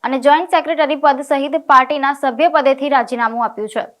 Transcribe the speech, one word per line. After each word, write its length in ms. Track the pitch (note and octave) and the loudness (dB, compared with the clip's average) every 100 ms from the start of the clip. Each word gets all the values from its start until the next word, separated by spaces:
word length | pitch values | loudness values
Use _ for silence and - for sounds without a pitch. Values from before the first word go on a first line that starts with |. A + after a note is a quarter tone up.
અને 160 | A#3+ C4 | -4 0
જોઈન્ટ 300 | C#4 D4+ F4 | 2 2 2
સેક્રેટરી 480 | E4+ C#4+ D#4+ D4 D4 | -2 0 -2 -2 0
પદ 240 | D4 C4+ | 0 0
સહિત 360 | C#4+ C#4 C#4 D#4 | -2 -4 -2 -6
પાર્ટીના 560 | - C4 C4 D4 C4+ | 4 4 4 -2 -2
સભ્ય 360 | C#4 C#4 A3+ D#4+ | -2 -4 0 2
પદેથી 400 | D#4 C4+ C4+ C#4 | 2 2 0 0
રાજીનામું 560 | C4+ A#3 B3 A3+ A#3 | 0 -2 -4 -4 -2
આપ્યું 240 | A3+ A#3 G#3+ | -6 -6 -8
છે. 180 | A#3 - _ | -6 -8 _